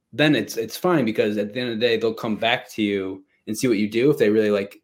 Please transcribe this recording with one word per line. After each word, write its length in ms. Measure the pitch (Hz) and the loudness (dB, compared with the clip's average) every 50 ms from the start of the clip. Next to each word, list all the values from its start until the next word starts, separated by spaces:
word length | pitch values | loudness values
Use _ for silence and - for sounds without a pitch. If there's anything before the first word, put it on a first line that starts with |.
| _ _ - | _ _ -2
then 220 | 117 147 156 147 | 0 2 4 4
it's, 220 | 117 101 - - 113 | 2 0 -2 -6 -8
it's 200 | 113 107 - - | -8 -8 -6 -4
fine, 280 | - 180 175 151 120 | 0 0 2 2 2
because 320 | 110 107 - 117 107 104 104 | 0 0 0 0 0 0 -2
at 160 | 101 104 - | -4 -4 -4
the 60 | 127 | -6
end 100 | 123 120 | -6 -4
of 100 | 117 107 | -2 0
the 60 | 120 | 0
day, 120 | 117 113 107 | 2 2 2
they'll 160 | 113 113 110 | 0 -2 -2
come 240 | - - 113 107 92 | -2 -4 -4 -4 -2
back 320 | 113 113 123 127 - - | 0 0 0 -2 -4 -6
to 100 | - - | -4 -2
you 420 | 107 101 101 98 95 95 95 95 - _ _ _ _ - | -2 0 0 -2 -2 -4 -8 -10 -14 _ _ _ _ -8
and 80 | 110 | -4
see 120 | - - 127 | -2 0 0
what 100 | 110 98 | 2 2
you 100 | 107 104 | 0 0
do. 220 | 110 113 127 151 | 0 2 2 2
If 80 | - - | 2 4
they 140 | 117 104 | 2 4
really 180 | 107 110 107 104 | 4 4 2 2
like, 320 | 104 101 101 - - - | 2 0 -2 -4 -10 -14